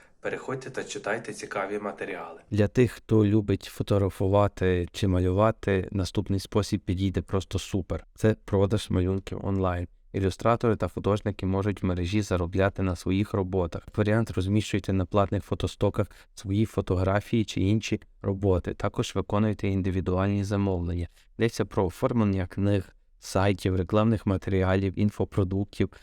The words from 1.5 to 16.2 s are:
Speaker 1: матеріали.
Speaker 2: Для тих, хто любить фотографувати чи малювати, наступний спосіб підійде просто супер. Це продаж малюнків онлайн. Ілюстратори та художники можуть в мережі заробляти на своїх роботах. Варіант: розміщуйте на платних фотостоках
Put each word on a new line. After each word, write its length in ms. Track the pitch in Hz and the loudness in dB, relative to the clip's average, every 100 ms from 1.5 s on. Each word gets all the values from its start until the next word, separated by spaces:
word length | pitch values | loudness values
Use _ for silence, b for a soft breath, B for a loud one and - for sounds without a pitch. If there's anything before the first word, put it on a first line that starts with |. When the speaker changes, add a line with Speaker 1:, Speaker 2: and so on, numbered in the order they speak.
| 104 95 104 | -6 -4 -6
Speaker 1:
матеріали. 600 | 107 - 98 90 82 - - | -6 -8 -10 -10 -12 -16 -6
Speaker 2:
Для 180 | 104 104 | 0 0
тих, 240 | - 117 | 2 0
хто 340 | - - 110 104 | -2 0 4 4
любить 380 | 107 104 98 | 2 2 -4
фотографувати 1200 | - - 107 101 98 - 98 101 101 - 92 90 87 | -4 -8 0 2 2 0 2 4 2 2 0 0 -2
чи 160 | - 98 | -2 0
малювати, 800 | 90 92 92 110 - - 95 - | 2 2 4 2 2 0 0 0
наступний 500 | 98 90 - 98 98 | -4 -2 -2 -2 -4
спосіб 400 | - 107 98 101 | 0 -2 0 -2
підійде 420 | - 90 98 92 | -2 -2 0 -2
просто 360 | - 98 - 95 | -2 -4 -2 -6
супер. 480 | - 101 - 92 - | -4 -6 -4 -8 -10
Це 220 | - 110 110 | 0 0 0
продаж 460 | - 98 98 107 - | 0 2 2 0 0
малюнків 560 | 92 90 95 - 98 - | 0 0 -2 -6 -8 -2
онлайн. 420 | 95 92 87 87 _ - | 0 0 -2 -6 _ -8
Ілюстратори 640 | 101 95 - 113 117 120 101 | 0 0 2 2 4 2 2
та 120 | 90 | -2
художники 580 | - 95 104 107 95 92 | -2 0 0 0 -4 -2
можуть 360 | 98 104 95 | 0 0 0
в 40 | 92 | -2
мережі 360 | 90 87 107 | 0 0 0
заробляти 600 | 101 90 85 95 95 - | 0 0 0 2 0 2
на 140 | 95 87 | -2 -2
своїх 380 | 92 95 104 | 0 0 2
роботах. 480 | 104 90 95 85 - - - | 0 0 0 0 -4 -8 0
Варіант: 340 | 104 110 113 | 2 2 0
розміщуйте 600 | - 92 107 - 104 - | -2 2 0 2 -4 0
на 120 | 95 | -2
платних 400 | 90 104 98 101 | 0 2 2 0
фотостоках 640 | - 98 90 - 101 - 98 B | -4 -4 -4 0 0 0 -4 B